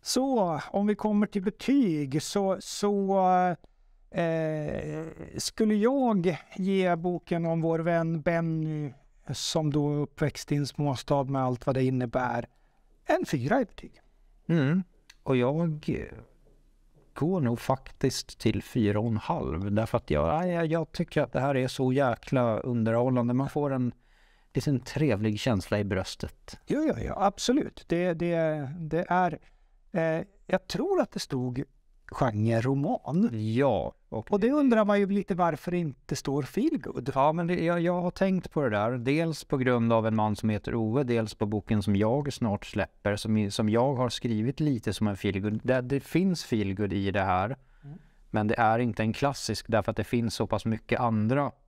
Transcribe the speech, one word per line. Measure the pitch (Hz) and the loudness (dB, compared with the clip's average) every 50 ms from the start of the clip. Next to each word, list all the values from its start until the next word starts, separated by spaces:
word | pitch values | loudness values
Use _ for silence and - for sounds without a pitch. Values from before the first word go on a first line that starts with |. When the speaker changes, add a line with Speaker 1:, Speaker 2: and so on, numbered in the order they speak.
| _ | _
Speaker 1:
Så, | - - 247 262 277 262 233 196 175 160 147 - - | -2 0 0 2 2 2 2 2 2 0 -2 -6 -4
om | - 196 202 | -2 0 2
vi | 208 208 | 2 0
kommer | 202 - 214 214 208 214 | 0 0 0 2 2 2
till | 208 - 208 180 | 2 0 -4 -4
betyg | 214 - - - - 269 285 262 196 160 151 147 135 131 156 - | -4 -6 -4 -2 2 4 4 4 2 2 0 -2 -2 -2 -4 -4
så, | - - 202 196 190 190 190 | -2 -2 0 0 0 0 -2
så, | - - - - - 202 208 202 196 190 196 196 190 185 185 180 180 180 175 - - - _ _ _ _ - _ - _ | -4 -10 -8 -2 0 0 2 2 0 2 2 4 4 4 4 4 4 2 0 -2 -8 -20 _ _ _ _ -20 _ -20 _
eh, | - - 170 165 165 160 160 156 156 156 151 147 - - - 151 151 156 160 160 - - - - - | -4 -2 -2 0 0 0 0 -2 -2 -4 -4 -4 -6 -6 -6 -6 -8 -8 -10 -12 -12 -14 -16 -12 -10
skulle | - - - - - 220 214 214 | -8 -8 -8 -2 0 2 2 4
jag | 208 202 240 269 285 262 240 220 196 170 185 160 135 - _ - | 4 4 4 4 4 2 2 2 2 2 0 0 -2 -6 _ -8
ge | - 185 190 196 190 185 180 175 | -4 -2 0 2 2 4 2 2
boken | 165 165 180 180 165 - - 175 170 170 | 2 0 -2 -2 -4 -4 -2 -2 -2 0
om | 165 165 165 | 0 0 0
vår | 160 165 165 160 | 0 0 0 0
vän | 165 170 170 170 165 165 165 165 143 | 0 0 0 2 0 0 -2 0 0
Benny, | 180 170 165 165 165 160 160 156 156 156 151 151 143 120 - _ _ _ _ _ - 113 | 0 0 0 0 0 -2 -2 -2 -4 -4 -4 -6 -8 -10 -12 _ _ _ _ _ -10 -8
som | - - - - 170 156 151 139 | -6 -6 -2 -2 0 0 2 2
då | 151 147 147 147 | 2 0 2 0
uppväxt | 147 147 - _ - 160 147 - - - - 151 | 0 -2 -4 _ -2 -2 -2 -2 -4 -4 -2 -2
i | |
en | 143 147 | -2 -2
småstad | 127 - - 151 143 131 - - - 147 139 139 | -4 -4 -2 -2 -2 -2 -4 -2 0 0 0 0
med | 131 139 135 131 | 0 -2 0 0
allt | 127 127 120 - | 0 -2 -2 -2
vad | - 135 | -2 0
det | 131 131 | 2 2
innebär, | 131 131 127 123 117 - 131 127 120 117 120 120 - _ _ _ _ _ _ _ _ _ _ _ | 2 2 0 -2 -2 -2 -2 -2 0 -2 -4 -4 -6 _ _ _ _ _ _ _ _ _ _ _
en | - 311 359 359 | 0 2 2 2
fyra | - - 143 117 143 208 269 | 0 -2 -2 0 2 2 2
i | 247 | 0
betyg. | - - - - - - - _ _ _ _ _ _ _ _ _ - | -2 -6 -20 -20 -20 -20 -20 _ _ _ _ _ _ _ _ _ 0
Speaker 2:
Mm. | 165 170 135 131 160 185 185 _ _ _ _ _ - _ _ | 2 2 4 4 2 2 0 _ _ _ _ _ -20 _ _
Och | - 135 | 0 2
jag, | 127 120 123 143 160 170 170 156 151 - - | 2 4 2 2 0 0 -2 -2 -4 -4 -4
eh, | 147 - - - - 117 117 - _ _ _ - - _ _ _ _ _ _ _ _ - _ _ _ | -4 -4 -4 -8 -12 -18 -20 -20 _ _ _ -20 -20 _ _ _ _ _ _ _ _ -20 _ _ _
går | - 139 165 190 185 | -2 -2 0 0 0
nog | 147 120 120 117 | 0 0 0 -2
faktiskt | - - 135 - - - - - - 135 - - - - - _ | 0 -2 -2 -2 -2 -16 -8 0 0 0 0 -2 -10 -10 -16 _
till | - 117 101 95 - | 0 2 2 2 -4
fyra | - - 131 110 101 101 104 | -2 0 2 2 4 2 2
och | 110 | 0
en | 120 113 | 0 -2
halv, | 107 - - 170 170 - - 71 82 98 104 101 | -2 -2 -2 -4 -2 -2 -4 -4 -4 -2 0 0
därför | 104 113 - - 113 | 0 0 0 0 -2
att | - - | 0 2
jag, | 76 73 73 82 151 156 | 2 2 2 2 2 0
nej, | 180 180 175 | 0 0 0
jag, | 170 170 | 0 0
jag | 160 160 170 160 - - | 0 0 -2 -2 -4 -4
tycker | - 175 - - 156 143 | -6 -6 -2 0 0 0
att | - - | 0 0
det | 131 | -2
här | 127 143 143 | 0 2 0
är | 131 127 127 | 0 0 -2
så | - - 135 127 127 | -2 0 0 2 2
jäkla | 139 139 127 113 - - - - 131 123 117 107 104 | 4 2 2 0 -2 -4 -2 0 2 2 2 0 -2
underhållande. | - 131 120 120 110 113 113 117 123 131 127 127 120 120 123 | -2 -2 -2 0 0 2 2 2 2 2 2 0 0 0 0
Man | 127 139 139 | 0 -2 -2
får | - 156 147 143 135 | -2 -2 -2 -2 -2
en | 131 127 120 - _ _ _ _ _ _ _ _ _ _ _ _ | -2 -2 -2 -4 _ _ _ _ _ _ _ _ _ _ _ _
liten | 147 - - 143 120 | -4 0 0 0 -2
trevlig | - - - 131 156 147 110 98 110 107 104 107 | -2 -4 -2 0 2 2 2 2 0 -2 -2 0
känsla | - - 117 95 - - - 104 | 0 0 0 0 0 -2 -2 -2
i | 104 | 0
bröstet. | 98 101 92 92 - - - - - - _ _ - - - _ | 0 0 -2 -2 -4 -8 -10 -10 -10 -10 _ _ -20 -20 -20 _
Speaker 1:
Ja, | - 190 277 | -2 -2 0
ja, | 311 311 - 120 | 0 0 -2 -2
ja, | 107 - - | -4 -6 -4
absolut. | - - 202 196 - - - 247 294 - - - - - - | 0 0 -2 -2 -2 0 0 2 2 0 -2 -8 -16 -6 -4
Det, | 170 170 175 180 170 | -2 0 0 0 -2
det, | 160 170 170 170 165 165 160 156 151 143 131 147 180 | -2 -2 0 0 0 0 0 0 -2 -6 -8 -8 -10
det | 165 151 160 160 180 - | -8 -4 -2 -2 -2 0
är... | 175 180 185 175 160 - - - _ _ _ _ _ _ _ - - | 2 2 2 2 0 -4 -14 -20 _ _ _ _ _ _ _ -6 -4
Eh, | 185 165 165 160 165 - - _ - - | -2 0 0 0 -2 -4 -8 _ -20 -6
jag | - 185 180 - | -2 -2 -2 -2
tror | _ - 180 262 381 403 359 | _ -6 -4 -2 0 0 0
att | 262 - - | 0 -2 -2
det | 208 | -10
stod | - - - 131 123 127 123 - - _ _ _ _ _ _ _ _ | -8 -6 -4 -4 -4 -4 -4 -6 -8 _ _ _ _ _ _ _ _
genre | - - - 143 127 107 104 107 113 117 113 | -16 -4 -2 -2 0 2 2 2 2 2 2
roman. | 113 131 139 139 139 160 247 - _ 120 135 175 208 233 120 110 107 110 110 | 2 2 0 0 0 -2 -2 -4 _ -2 0 2 2 2 0 -2 -4 0 0
Speaker 2:
Ja. | 120 139 139 110 92 62 - - _ _ _ | 2 2 4 2 2 0 -4 -8 _ _ _
Och | - 113 - - 208 | -10 -10 -4 -2 0
Speaker 1:
Och | 208 | 2
det | 190 233 285 | 2 2 4
undrar | 302 285 269 233 220 214 | 4 4 4 4 4 4
man | 202 208 202 | 4 4 2
ju | 202 185 | 2 2
lite | 202 202 180 - 202 | 0 -2 0 -2 0
varför | 170 180 170 156 - - - | 0 2 0 0 -2 -4 -4
det | 175 180 | -2 -2
inte | 170 151 131 _ _ - 160 | -2 -4 -6 _ _ -8 -8
står | - - - 135 143 139 | -6 -4 -2 -2 -2 -2
feel | - - - 233 320 339 202 | -2 -2 0 0 0 0 -2
good. | - - - - 123 120 - | -6 -6 -8 -6 -6 -4 0
Speaker 2:
Ja, | 135 135 151 156 | 2 2 2 2
men | 170 175 | 0 0
det, | 170 180 170 165 | -2 0 0 0
jag, | 165 175 175 | 0 0 0
jag | 165 175 180 180 180 | 0 0 0 0 -2
har | 180 | -4
tänkt | - - 196 196 190 180 - - | -2 0 0 0 0 0 -2 -4
på | - 165 147 | -2 0 0
det | 123 | 2
där. | 107 104 104 113 | 2 2 0 0
Dels | 127 127 117 127 143 156 170 165 156 - - | -2 -2 0 0 0 2 0 -2 -4 -6 -4
på | _ - | _ -2
grund | 139 127 127 123 120 113 113 117 | 0 2 2 4 4 4 4 4
av | 113 110 | 4 2
En | 110 110 | 2 2
man | 110 107 110 107 | 2 2 0 0
som | - - 110 | 0 0 0
heter | 107 104 - - - | 0 0 -2 -2 -2
Ove, | 117 110 110 110 135 147 | -2 0 0 0 0 0
dels | 120 120 117 113 107 - | 2 0 0 0 -2 -4
på | _ 110 | _ -4
boken | 104 107 107 - - 117 107 95 | -2 -2 -4 -2 0 0 0 2
som | - 101 | 2 2
jag | 98 104 110 120 143 143 143 - | 4 4 2 2 0 -2 -4 -4
snart | - 127 113 98 101 - | -2 0 0 0 -2 -4
släpper, | - - 104 95 - _ - _ 104 104 | -6 -4 -4 -4 -4 _ -4 _ -2 -2
som | 104 - 110 107 | 0 0 0 2
i, | 107 107 101 | 2 2 0
som | 98 - 113 107 | 0 0 0 2
jag | 104 113 120 139 143 | 4 4 4 2 2
har | 120 127 120 | 0 -2 -2
skrivit | - - - 123 113 107 110 123 139 - | -4 -4 -4 -2 0 0 0 -2 -2 0
lite | 156 151 139 110 - 110 98 | 0 0 0 0 -2 -4 -2
som | - 110 104 | 0 0 0
en | 101 | 0
feel | 92 - 104 95 98 | 0 -2 -2 0 0
good. | 95 107 104 110 - | -2 -2 -2 -2 0
Det, | - 127 131 | 0 0 0
det | 123 123 139 139 | 2 0 -4 -4
finns | 131 - - 160 185 196 180 156 - | -4 0 0 2 2 2 0 -2 -2
feel | - - 110 104 98 98 | -2 -2 0 0 -2 -2
good | 95 107 98 95 | -2 -2 -2 0
i | 101 98 98 | 0 -2 0
det | 92 101 95 | 0 0 2
här, | 98 90 90 95 107 135 - _ _ - _ - | 2 2 2 0 -2 -4 -8 _ _ -20 _ -20
Speaker 1:
Mm. | 143 147 185 - - _ _ - - | -20 -18 -18 -20 -20 _ _ -20 -4
Speaker 2:
men | - 107 107 | -2 -2 0
det | 107 113 - | 0 2 2
är | 117 110 110 113 | 4 4 4 2
inte | 123 120 107 - 110 | 0 -2 0 0 0
en | 110 107 | -2 0
klassisk, | - - 139 139 - - - 107 - - - | 0 0 -2 -2 -2 -6 -6 -6 -6 -4 0
därför | 113 110 101 - | 0 0 0 0
att | 110 | -2
det | - 104 | -4 -4
finns | - - 120 117 113 - | -2 0 0 0 -2 -2
så | - 117 | -2 -2
pass | 101 - 104 - | -2 -2 -2 -2
mycket | 117 110 107 - - 123 - | -2 -4 -4 -2 -2 -2 0
andra | 123 120 113 107 104 110 127 143 143 131 - _ _ | 2 2 2 2 2 2 2 2 0 -2 -6 _ _